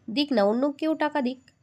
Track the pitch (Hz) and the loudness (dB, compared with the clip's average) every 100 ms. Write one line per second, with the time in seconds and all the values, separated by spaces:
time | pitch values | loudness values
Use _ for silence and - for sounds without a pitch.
0 | - 220 294 233 202 226 285 285 311 311 | -6 -4 0 2 2 2 0 -2 -2 0
1 | 302 294 247 254 _ _ | -2 -2 -4 -6 _ _